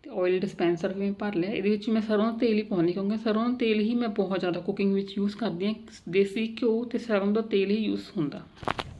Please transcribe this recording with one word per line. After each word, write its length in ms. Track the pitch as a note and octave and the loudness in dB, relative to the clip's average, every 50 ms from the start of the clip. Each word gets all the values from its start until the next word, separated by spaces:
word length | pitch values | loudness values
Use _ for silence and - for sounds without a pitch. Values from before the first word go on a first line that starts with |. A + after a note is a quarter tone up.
| - | -16
ਤੇ 60 | D4 | -8
ਆਇਲ 300 | A3+ F#3+ F3+ F3+ F#3 F#3 | -2 0 2 2 2 2
ਡਿਸਪੈਂਸਰ 540 | G3 G3 - - F3 E3+ F3 E3 - F#3+ F#3+ | 0 -2 -2 0 2 2 2 2 0 -2 -2
ਵੀ 80 | G3 | -2
ਮੈਂ 120 | G3+ G3+ G3+ - | -2 -2 -2 -2
ਭਰ 160 | G#3+ G#3 G3+ | -4 -2 0
ਲਿਆ। 160 | E3 F3 G3+ | 0 0 0
ਇਹਦੇ 180 | - - G3 G#3 | 0 0 2 2
ਵਿੱਚ 200 | G#3+ G#3 - A#3+ | 2 2 0 0
ਮੈਂ 120 | A3 A3+ | 0 0
ਸਰੋਂ 240 | G#3 A3 G#3+ G#3 A3 | 2 2 2 2 2
ਦਾ 120 | A#3 A3+ | 2 2
ਤੇਲ 200 | A3+ B3 A3+ G#3+ | 2 2 2 2
ਹੀ 60 | G#3+ G#3+ | 2 0
ਪਾਉਂਦੀ, 300 | - G3+ F3 E3 F3 F3+ | 0 2 2 2 2 2
ਕਿਉਂਕਿ 240 | G3 G3 G3+ A3 | 0 0 -2 -2
ਸਰੋਂ 300 | G#3+ - A3+ G#3 A3 A#3 A#3+ | 0 0 0 0 2 2 0
ਦਾ 60 | B3 | 0
ਤੇਲ 220 | B3 A#3+ A3 G#3+ G#3+ | 0 2 2 2 2
ਹੀ 140 | G#3 A3+ A#3+ | 2 2 0
ਮੈਂ 140 | A#3+ A#3+ A3 G3+ | 0 -2 -2 0
ਬਹੁਤ 220 | G#3 F#3+ F#3 F#3+ F3+ | 0 0 0 0 0
ਜ਼ਿਆਦਾ 200 | F#3 F3 E3+ F3 | 0 0 -2 -2
ਕੁਕਿੰਗ 320 | - G#3 G3 - G3+ G3 G3 | -4 -4 -2 0 2 2 2
ਵਿੱਚ 240 | G3 G3 G3 - | 2 0 -2 -2
ਯੂਜ਼ 180 | G3+ G3+ G3+ - | -2 -2 -2 -2
ਕਰਦੀ 300 | - A#3 F#3+ E3+ E3+ G3 | -2 -4 -4 -2 -2 -2
ਹਾਂ। 80 | G#3+ A3 - - - - - - E3+ | -2 -2 -4 -8 -16 -18 -14 -6 0
ਦੇਸੀ 380 | E3+ G3 G3 G3 - A3+ A3+ A3+ - - | 2 4 4 2 2 -2 -4 -4 -2 0
ਘਿਓ 220 | C4 A3+ A3 A3+ B3 | 0 2 2 2 0
ਤੇ 140 | B3 - | -2 -4
ਸਰੋਂ 340 | A3 - - G#3+ G3 G3 G3+ | -4 -2 0 0 2 2 2
ਦਾ 100 | G#3 A3+ | 2 2
ਤੇਲ 300 | G#3+ G#3+ - G3 G3 G3 | 0 2 2 2 2 2
ਹੀ 40 | G#3 | 2
ਯੂਜ਼ 280 | A3 G#3+ G3 G3+ G3+ - - - | 2 0 0 -2 -4 -4 -6 -4
ਹੁੰਦਾ। 240 | G3 D3 C#3 - - - - - - - - - - - - - | -4 -2 -2 -4 -8 -12 -18 -20 -10 -8 -6 -6 -6 -8 -10 -12